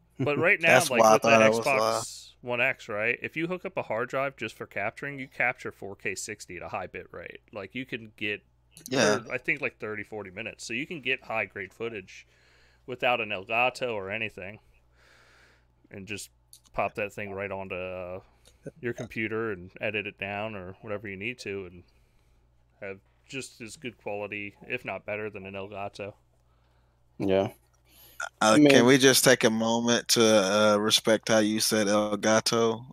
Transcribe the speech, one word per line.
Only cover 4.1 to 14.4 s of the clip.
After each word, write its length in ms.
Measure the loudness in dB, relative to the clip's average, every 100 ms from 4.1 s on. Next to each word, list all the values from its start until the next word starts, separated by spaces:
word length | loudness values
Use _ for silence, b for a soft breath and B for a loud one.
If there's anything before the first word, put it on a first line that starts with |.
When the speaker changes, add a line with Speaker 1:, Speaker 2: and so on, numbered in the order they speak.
| -4 -6 -6
Speaker 1:
just 200 | -10 -10
for 100 | -12
capturing, 540 | -6 -6 -6 -10 -12
you 80 | -10
capture 440 | -2 -2 -2 -8
four 240 | -12 -14 -10
K 200 | -8 -8
sixty 420 | -8 -12 -14 -14
at 60 |
a 60 | -10
high 180 | -10 -10
bit 200 | -12 -16
rate. 300 | -16 -16 -18 _
Like, 220 | -14 -12 -12
you 100 | -10
can 280 | -10 -12 -10
get, 240 | -6 -8 _ _ _ -20 -4
Speaker 2:
Yeah. 300 | 0 2 2
Speaker 1:
thir-, 120 | -2
I 60 | -8
think, 240 | -6 -4
like, 160 | -6 -8
thirty, 260 | -10 -10
forty 280 | -10 -12 -14
minutes. 320 | -14 -14 -14 -8
So 80 |
you 140 | -8 -8
can 140 | -8
get 220 | -4 -4 -4
high-grade 460 | -6 -6 -8 -14
footage 520 | -10 -10 -10 -14 -20 -20 _ _ _ _ _ -14
without 340 | -4 0 0
an 80 | -2
Elgato 640 | -8 -4 0 0 0 -4
or 160 | -6 -6
anything. 480 | -6 -8 -10